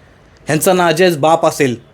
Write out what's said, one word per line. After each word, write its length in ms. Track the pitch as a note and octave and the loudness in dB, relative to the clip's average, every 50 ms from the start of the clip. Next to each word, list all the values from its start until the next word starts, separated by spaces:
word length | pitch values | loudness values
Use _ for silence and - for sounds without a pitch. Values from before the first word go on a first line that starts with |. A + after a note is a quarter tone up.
| _ _ _ _ _ _ _ _ - | _ _ _ _ _ _ _ _ -8
ह्यांचा 280 | - D3+ D#3 - G3 F3+ | -4 -4 -2 0 0 0
नाजायज 440 | F3+ F3 E3+ D#3 D3+ F#3+ F3+ E3+ C#3+ | 2 0 0 0 2 0 0 0 0
बाप 280 | C#3+ D#3 E3 E3 - | 0 0 0 2 0
असेल 300 | D#3 C#3+ - D3 C3 A#2 - - _ | -2 -2 0 -2 -2 -4 -6 -12 _